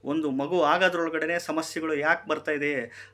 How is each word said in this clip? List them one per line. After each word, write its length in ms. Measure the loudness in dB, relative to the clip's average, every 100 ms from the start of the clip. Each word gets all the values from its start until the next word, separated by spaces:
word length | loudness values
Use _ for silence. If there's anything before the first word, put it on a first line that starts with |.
ಒಂದು 260 | -2 -2 -2
ಮಗು 320 | -2 0 2
ಆಗೋದ್ರೊಳಗಡೆನೇ 760 | 4 6 4 2 -2 -2 -2 -2
ಸಮಸ್ಯೆಗಳು 540 | -2 -4 -4 -6 -2
ಯಾಕೆ 360 | 0 2 0 0
ಬರ್ತಾ 220 | -4 -2
ಇದೆ? 320 | -2 -2 -4 -6 -14 -18